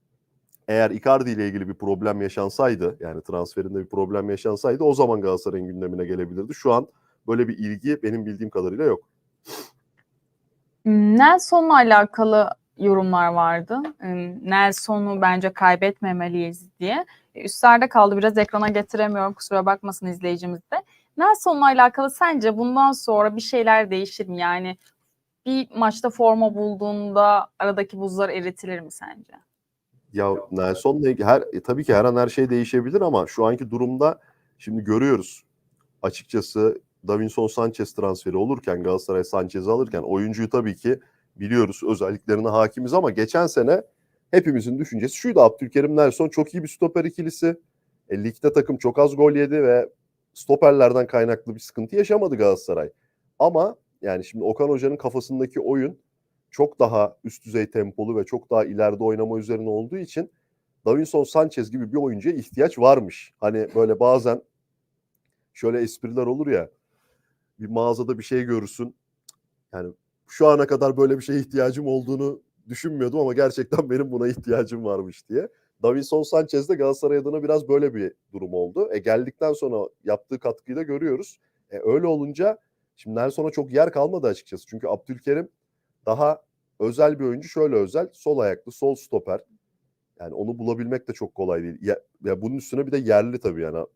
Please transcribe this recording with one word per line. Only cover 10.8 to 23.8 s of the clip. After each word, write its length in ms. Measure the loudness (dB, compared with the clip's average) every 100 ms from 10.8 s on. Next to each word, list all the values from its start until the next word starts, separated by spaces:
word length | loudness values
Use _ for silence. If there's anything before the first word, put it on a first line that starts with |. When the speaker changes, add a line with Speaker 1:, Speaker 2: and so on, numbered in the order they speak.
| 2
Speaker 2:
Nelson'la 880 | 4 6 8 8 6 4 2 6 6
alakalı 760 | 8 6 6 2 2 4 2 -2 _ -2
yorumlar 500 | 2 2 2 2 2
vardı. 540 | 2 2 0 -4 -6 -8 -10 -8 -8 -8 -10
Nelson'u 800 | -2 2 2 2 -4 -4 -2 0
bence 320 | 2 2 -2
kaybetmemeliyiz 1300 | 2 4 4 2 -2 -4 -4 -4 -4 -4 -8 -18 _
diye. 260 | -4 -4 -6 _ _ -14
Üstlerde 540 | -12 4 6 8 6
kaldı, 280 | 6 6 6
biraz 200 | 2 2
ekrana 300 | 0 0 0
getiremiyorum, 640 | 0 -2 -2 -2 0 -4
kusura 320 | -6 -4 0 0
bakmasın 420 | 0 -4 -8 -8
izleyicimiz 520 | -6 -6 -6 -6 -10 -8
de. 100 | -8 -8 _ _ 0
Nelson'la 480 | 2 4 2 4 4
alakalı 440 | 6 6 4 -4
sence 480 | 0 0 2 0 0
bundan 340 | 0 2 2
sonra 440 | 2 0 2 2 0
bir 60 |
şeyler 500 | -4 0 4 4